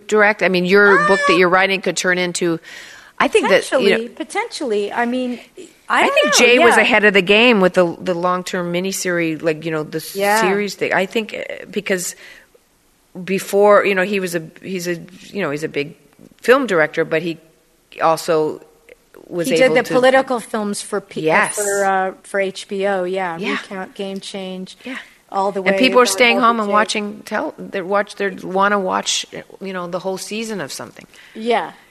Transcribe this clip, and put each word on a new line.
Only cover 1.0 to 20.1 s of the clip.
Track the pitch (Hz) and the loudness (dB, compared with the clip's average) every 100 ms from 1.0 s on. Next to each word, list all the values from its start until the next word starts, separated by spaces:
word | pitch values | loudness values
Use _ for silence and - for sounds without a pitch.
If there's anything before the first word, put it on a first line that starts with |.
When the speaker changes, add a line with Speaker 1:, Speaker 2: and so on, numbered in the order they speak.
| 202 | 4
Speaker 1:
book | 196 190 | 2 2
that | 170 | 4
you're | 180 | 4
writing | 185 190 190 | 4 2 0
could | 190 170 | -2 -2
turn | 185 180 | -2 0
into, | 180 175 175 160 - - - - - - | -2 -2 -2 -2 -6 -20 -20 -20 -10 -2
I | 269 | 0
think | 440 392 | 2 4
that, | - - | 2 2
you | 571 392 | 2 2
know | - | 2
Speaker 2:
Potentially, | 233 | -2
potentially. | - 320 392 440 - 277 208 202 | -10 -8 -6 -6 -6 -4 -2 -2
I | - 240 | -4 -2
mean, | 254 247 240 - - - _ - | -2 -4 -8 -14 -20 -20 _ -4
I | 233 | 0
Speaker 1:
I | 349 | 2
Speaker 2:
don't | 554 | 2
Speaker 1:
think | 294 | 2
Speaker 2:
know, | - | 4
Speaker 1:
Jay | 240 240 | 4 6
was | - - | 6 4
Speaker 2:
yeah. | |
Speaker 1:
ahead | 240 214 208 | 4 4 4
of | |
the | 196 | 4
game | 180 208 247 214 | 4 4 6 6
with | 180 185 | 4 4
the, | 175 - | 0 0
the | 185 170 | -4 -2
long-term | 180 180 180 190 175 | -2 -4 -4 -6 -4
miniserie, | 175 190 190 185 175 165 156 | -4 -4 -6 -4 -2 -2 -2
like, | 160 156 165 | -4 -4 -4
you | |
know, | 160 | -6
the | 151 156 | -6 -8
s- | - 196 | -8 -4
Speaker 2:
Yeah. | 202 214 | 0 2
Speaker 1:
series | 214 202 208 - | 2 0 -4 -4
thing. | 147 | -2
I | 123 190 | 0 -2
think, | 226 214 - | -4 -6 -8
uh, | - - - | -10 -14 -10
because | 196 190 185 175 - - - _ _ _ _ _ _ _ - | -8 -4 -4 -6 -12 -20 -20 _ _ _ _ _ _ _ -12
before, | 180 190 190 202 208 202 190 | -6 -6 0 2 6 6 4
you | 190 | 0
know, | |
he | 185 202 | 0 -2
was | 185 170 | -2 -6
a, | 160 - | -8 -16
he's | - 185 175 | -10 -8 -6
a, | 170 170 - - | -8 -10 -20 -14
you | 202 | -6
know, | 165 | -6
he's | 147 | -4
a | 156 | -6
big | 143 143 - _ _ - _ | -6 -8 -10 _ _ -20 _
film | - 262 247 | 2 2 4
director, | 175 151 165 156 | 2 2 0 -2
but | 156 | -2
he | 170 160 _ _ _ _ _ - | -4 -8 _ _ _ _ _ -2
also | 160 160 - 160 156 - - _ _ - _ - - | 0 0 0 0 0 -4 -14 _ _ -20 _ -20 -10
was | 175 170 | -6 0
Speaker 2:
He | 170 | 2
Speaker 1:
able | 262 247 | 4 2
Speaker 2:
did | 226 | 0
the | |
Speaker 1:
to | |
Speaker 2:
political | 254 254 | 2 4